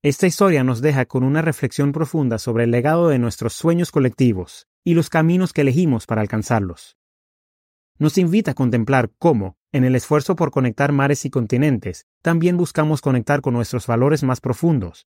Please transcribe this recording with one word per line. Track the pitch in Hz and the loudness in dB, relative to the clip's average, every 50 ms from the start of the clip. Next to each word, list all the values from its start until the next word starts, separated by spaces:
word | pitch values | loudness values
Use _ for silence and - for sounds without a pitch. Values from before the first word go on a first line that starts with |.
Esta | - 147 139 - - | 0 -2 0 2 0
historia | 180 160 - 208 190 170 143 127 | 0 2 2 2 4 4 2 2
nos | 131 127 113 | 0 0 0
deja | 127 151 143 135 127 | 0 0 2 2 -2
con | _ - 131 127 | _ -2 -2 0
una | 131 143 160 | 2 0 0
reflexión | 160 160 - - - 127 - - 143 143 | 0 -2 -2 -2 -6 -6 -2 -2 -2 -2
profunda | 139 156 156 - - 160 143 123 117 107 | 0 -2 -4 -2 -2 -2 0 0 -2 -2
sobre | - 127 113 117 117 | -4 -2 -2 0 0
el | 117 | 2
legado | 117 120 120 147 160 170 175 165 | 0 0 0 0 2 2 2 2
de | 143 123 | 2 2
nuestros | 120 117 - - - 113 - | 0 -2 -4 -4 -6 -8 -6
sueños | - - 165 170 170 175 - | -2 -2 0 0 0 -2 0
colectivos | - 151 135 127 - - 131 120 107 92 87 - - - _ _ _ _ | 0 0 0 0 0 2 2 2 2 -2 -6 -12 -16 -20 _ _ _ _
y | _ 180 | _ 0
los | 170 165 165 - | 2 2 0 0
caminos | - 165 160 165 175 180 185 170 - | 0 0 2 2 2 2 0 -2 0
que | - | 0
elegimos | 143 135 127 156 180 160 127 110 - | 0 2 2 2 2 2 0 -2 -2
para | - 117 110 | -4 -2 -2
alcanzarlos. | 107 101 - 110 107 - 120 113 101 90 85 - - - _ _ _ _ _ _ _ _ _ _ _ _ _ _ _ _ _ _ _ _ _ _ | -2 -2 -4 -6 -2 0 0 0 0 -4 -8 -14 -18 -20 _ _ _ _ _ _ _ _ _ _ _ _ _ _ _ _ _ _ _ _ _ _
Nos | 147 151 - 190 | -2 0 2 2
invita | 180 165 175 220 226 - | 2 2 2 0 0 -2
a | 131 | -2
contemplar | - 135 123 110 120 110 107 135 127 120 107 _ _ | 0 0 0 2 0 0 2 2 0 0 -2 _ _
cómo, | - 175 147 110 98 95 - _ _ _ | 0 2 2 2 -2 -6 -10 _ _ _
en | - 135 127 | -2 0 2
el | 127 127 | 2 2
esfuerzo | 123 - - 151 147 135 - 190 | 0 0 0 0 0 0 0 -2
por | - 175 143 | 0 -2 -2
conectar | - 143 127 123 110 - 139 143 | 0 0 -2 -2 -2 -2 -2 0
mares | 147 139 139 139 143 - - | 2 2 2 0 0 -2 -4
y | 139 | -4
continentes, | - 131 117 104 - 123 143 151 131 107 - 95 90 - _ _ _ _ | -4 -4 -2 0 0 0 2 2 0 -2 -4 -8 -12 -12 _ _ _ _
también | _ 165 165 165 165 175 180 175 | _ 0 0 2 2 2 2 0
buscamos | 175 - - - 151 151 156 135 | -2 -2 -2 -2 0 0 0 -2
conectar | - 143 131 123 110 - 143 143 | 0 0 0 0 0 0 -2 -2
con | - 139 120 | 0 -2 -2
nuestros | 120 117 - - 120 - | -2 -4 -4 -6 -8 -4
valores | - 120 117 127 143 156 143 | -2 0 2 2 2 2 0
más | 139 131 127 - | 0 -2 -4 -2
profundos | - 131 120 - - 170 160 127 98 87 - - _ _ _ | -4 -6 -4 -2 0 0 0 0 -2 -6 -12 -18 _ _ _